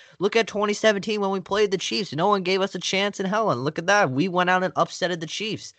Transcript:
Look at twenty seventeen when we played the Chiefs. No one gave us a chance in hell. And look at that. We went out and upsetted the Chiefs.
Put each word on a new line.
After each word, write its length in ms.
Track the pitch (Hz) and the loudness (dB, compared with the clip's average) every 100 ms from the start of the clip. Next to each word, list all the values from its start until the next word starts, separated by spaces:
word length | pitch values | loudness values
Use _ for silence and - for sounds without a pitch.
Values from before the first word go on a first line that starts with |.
| - - | -20 -4
Look 160 | 196 226 | 0 0
at 100 | 220 | 0
twenty 280 | 196 208 | -2 -2
seventeen 460 | 202 220 202 220 214 | 2 2 2 -2 -2
when 100 | 196 | -2
we 100 | 196 | -2
played 300 | - 202 208 | -2 0 2
the 80 | 185 | 0
Chiefs. 340 | - 226 196 | -2 -4 -4
No 160 | 139 190 | 0 2
one 140 | 202 | 2
gave 180 | 180 190 | 2 0
us 140 | 196 | 0
a 40 | 185 | -4
chance 400 | - 190 202 196 | -4 0 0 -2
in 80 | 190 | -2
hell. 240 | 214 208 | 0 0
And 140 | 123 | 0
look 140 | 139 165 | -2 -2
at 80 | 170 | 2
that. 240 | 208 170 | 4 4
We 160 | 131 185 | 2 0
went 220 | 180 180 | 2 2
out 120 | 185 | 2
and 100 | 185 | 2
upsetted 440 | 139 170 - 175 175 | 0 -2 -2 -4 -2
the 80 | 156 | -6
Chiefs. 460 | - 214 175 - | -6 -6 -8 -10